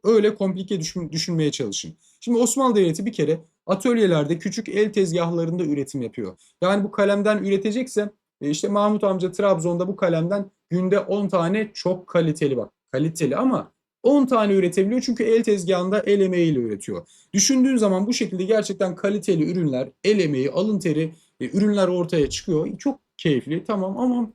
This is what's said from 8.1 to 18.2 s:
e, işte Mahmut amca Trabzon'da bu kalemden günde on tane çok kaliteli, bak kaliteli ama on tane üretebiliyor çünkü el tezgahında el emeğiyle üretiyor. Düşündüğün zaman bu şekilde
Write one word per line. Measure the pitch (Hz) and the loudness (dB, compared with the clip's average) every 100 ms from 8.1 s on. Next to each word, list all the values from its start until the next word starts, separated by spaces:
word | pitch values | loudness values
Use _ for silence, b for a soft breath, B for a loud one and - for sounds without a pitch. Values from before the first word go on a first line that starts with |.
| _ _ _ | _ _ _
e, | 143 | -4
işte | 156 202 | -2 0
Mahmut | 202 208 214 | 2 2 2
amca | 202 190 180 | 0 0 -4
Trabzon'da | 180 202 175 165 175 185 | 0 2 2 0 -2 -4
bu | 190 | -2
kalemden | 185 165 170 202 196 _ _ | 0 0 0 -2 -6 _ _
günde | 175 185 196 | -2 2 0
on | 196 202 202 | 0 -2 0
tane | 190 165 208 214 | 0 0 -2 -4
çok | - 180 185 - | -4 -4 -4 -2
kaliteli, | 175 165 151 147 127 | 0 0 0 -2 -2
bak | 104 _ _ | -6 _ _
kaliteli | 131 160 160 135 147 | -2 -2 -2 -2 0
ama | 262 214 - _ _ _ | 0 0 -4 _ _ _
on | 233 285 262 | 4 4 4
tane | 240 208 | 2 4
üretebiliyor | 196 175 175 196 247 | 4 2 2 2 0
çünkü | 254 226 | -2 -2
el | 220 226 | 2 2
tezgahında | 226 202 170 180 180 208 | 2 0 0 0 0 0
el | - 202 | 2 2
emeğiyle | 190 180 165 139 | 2 2 2 2
üretiyor. | 117 101 - 90 - b b | -2 -6 -6 -10 -10 b b
Düşündüğün | 202 196 262 262 254 | 0 2 4 4 4
zaman | 208 185 208 | 2 2 0
bu | |
şekilde | 233 | -2